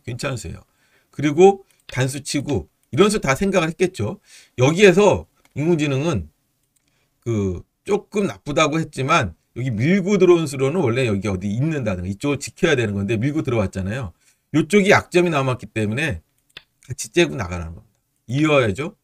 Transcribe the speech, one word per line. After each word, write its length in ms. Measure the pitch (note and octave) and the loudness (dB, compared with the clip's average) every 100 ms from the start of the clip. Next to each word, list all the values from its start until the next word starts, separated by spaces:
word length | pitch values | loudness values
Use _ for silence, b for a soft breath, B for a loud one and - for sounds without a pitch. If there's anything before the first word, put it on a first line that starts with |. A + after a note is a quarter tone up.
괜찮은 320 | - A#2+ C#3+ B2+ | -14 -8 -8 -8
수예요. 240 | - - - _ _ _ _ | -10 -16 -18 _ _ _ _
그리고 540 | - D3 D3 F#3+ G3 - _ - | -4 -2 6 6 6 -4 _ -12
단수 380 | - C3 C#3+ | -4 -4 -4
치고 440 | D3 D3 B2 - - _ - | -6 -6 -2 -4 -4 _ -6
이런 180 | B2+ G3+ | 2 2
수 120 | G#3 | 2
다 160 | C#3+ C3+ | -2 0
생각을 320 | G3 F#3 D#3+ | 0 0 0
했겠죠. 500 | - F3+ - G#2+ G3 b b b b | -2 -2 -2 -8 -8 b b b b
여기에서 680 | E3+ E3 G#3 E3+ G#3 G2+ - _ _ | 2 6 6 6 4 2 -4 _ _
인공지능은 760 | - D#3 E3+ D3+ C3+ D#3+ B2 D#2+ _ _ _ _ _ _ _ _ _ | -6 0 0 0 -2 -2 -4 -6 _ _ _ _ _ _ _ _ _
그 420 | - A2 G2 F2 - _ | -6 -2 -2 -4 -12 _
조금 420 | - G3+ - - F#3+ | -4 -2 -2 -4 -4
나쁘다고 540 | - - D3 D#3 D#3 | -6 -6 0 0 0
했지만 560 | D#3 - C3 E3 G#2 D#2+ _ | -4 -4 0 0 0 -8 _
여기 160 | - C3 | -8 -6
밀고 480 | G#2 C3+ G3 F3+ G3+ | -2 2 2 2 4
들어온 300 | F3+ F3 D3+ | 6 4 2
수로는 320 | C3+ C3+ F3 | -2 -2 0
원래 260 | C#3 C3 B2 | 0 0 0
여기 220 | G2+ G#2 | 0 -2
어디 200 | F2+ G2+ | -4 -4
있는다든가 600 | G#2+ D3+ D3 A#2 F2+ F2+ | -2 -2 -2 -4 -4 -6
이쪽을 320 | G2 C#3+ C3+ | -4 -2 -4
지켜야 340 | - - B2 | -6 -2 0
되는 200 | C3+ A2+ | 2 0
건데 220 | G2+ G2+ A2+ | -2 -2 -2
밀고 260 | C3 D3+ | -2 -4
들어왔잖아요. 720 | - A#2 F#2+ G2 F#2+ A#2 A2 - _ _ _ | -2 -2 -2 -4 -6 -6 -8 -14 _ _ _
요쪽이 360 | D3 D#3+ G3+ G3 | -2 2 2 4
약점이 400 | C#3 - F3 F3 | 4 4 0 2
남았기 360 | D3+ C3+ B2 G#2 | 0 -2 -4 -6
때문에 560 | A2 G#2 A2+ D#3+ F2 _ _ _ - _ _ - | -4 -2 -2 -4 -6 _ _ _ -20 _ _ -16
같이 260 | B2+ - | -12 -6
째고 240 | - D#3+ D3 | 0 0 0
나가라는 380 | F2+ F2+ E2 | -8 -8 -10
겁니다. 220 | E2 - _ _ _ - | -14 -20 _ _ _ -6
이어야죠. 720 | B2+ D#3 C#3+ A2+ F#2+ D#3+ - | -2 2 2 2 -2 -6 -12